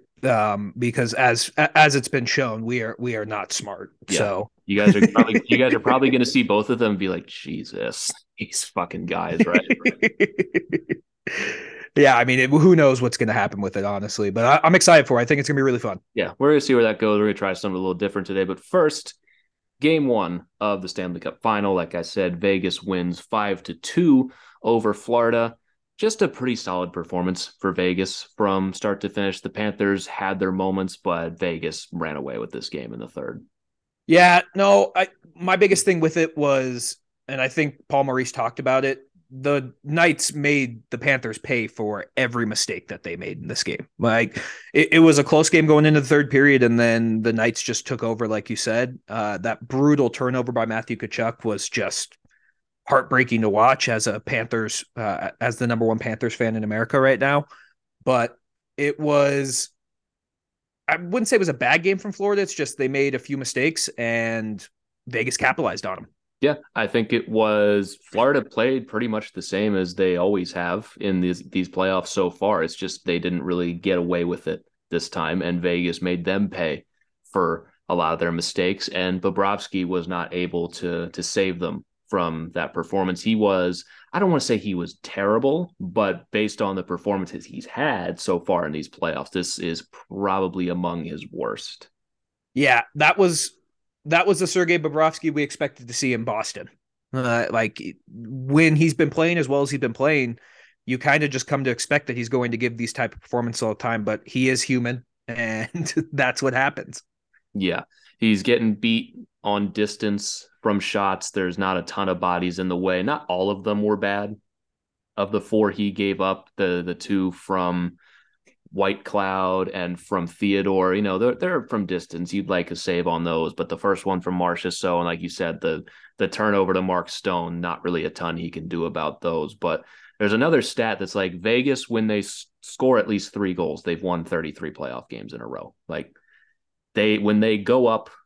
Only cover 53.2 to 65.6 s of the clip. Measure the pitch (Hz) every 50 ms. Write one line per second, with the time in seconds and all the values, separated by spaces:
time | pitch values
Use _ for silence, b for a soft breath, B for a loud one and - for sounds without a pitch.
53.2 | 127 123 123 113 110 107 98 104 113 127 135 - - - 117 110 - - 101 107
54.2 | - - 139 117 113 117 - 113 110 107 - - - _ _ 120 110 104 92 -
55.2 | - 98 - - 113 123 117 - 123 120 117 113 117 113 113 113 - 113 110 -
56.2 | - 113 - - 120 113 110 110 107 104 104 110 113 - - 139 131 135 135 104
57.2 | 131 139 143 147 147 b b b b b b _ _ _ _ _ - 131 131 123
58.2 | 120 120 - _ _ _ _ _ _ _ _ - 143 147 143 - 151 147 143 143
59.2 | 143 143 139 139 139 135 123 - - - _ _ _ _ _ _ _ _ _ _
60.2 | _ _ _ _ _ _ _ _ _ _ _ _ _ - 156 165 175 175 190 254
61.2 | 220 - 262 220 190 165 135 120 123 120 147 175 165 196 196 190 - 208 190 -
62.2 | 202 202 208 202 196 180 - - 147 - - - 139 131 135 139 139 139 131 123
63.2 | - - 139 139 131 - - 127 131 160 160 - - - - - 120 117 117 117
64.2 | 113 113 113 113 110 110 107 95 - - _ _ _ _ _ _ _ - 120 113
65.2 | 113 123 - - 135 127 131 -